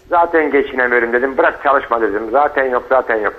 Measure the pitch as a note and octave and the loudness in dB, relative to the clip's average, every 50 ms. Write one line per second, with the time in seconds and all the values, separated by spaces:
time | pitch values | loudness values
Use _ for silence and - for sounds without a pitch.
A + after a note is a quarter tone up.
0 | _ - F3 F3 E3+ E3+ F3 E3 D#3 D3 C3+ C#3+ C3+ - C3+ C3 B2+ B2 A#2+ A#2+ | _ -2 0 0 2 2 2 0 0 2 2 0 0 0 -2 -2 0 2 2 2
1 | A#2 A#2 A#2 B2 C3 C3+ C3 - F3 D#3+ - - - C#3+ C3+ C#3 - - A#2 A#2 | 2 2 0 0 0 0 0 0 0 0 0 0 0 0 2 2 0 -2 -2 -2
2 | A2+ G#2 G2 G#2+ A2+ A2 A2 C#3 D3 D3 D3 C#3+ C3+ C3 B2 B2 A#2 - C3 C3 | 0 -2 -2 -4 -4 -2 0 0 0 2 0 -2 -2 0 -2 -2 -2 0 0 0
3 | B2 - A#2 A2 G#2 G2 - | 0 0 -2 -2 -2 -4 -4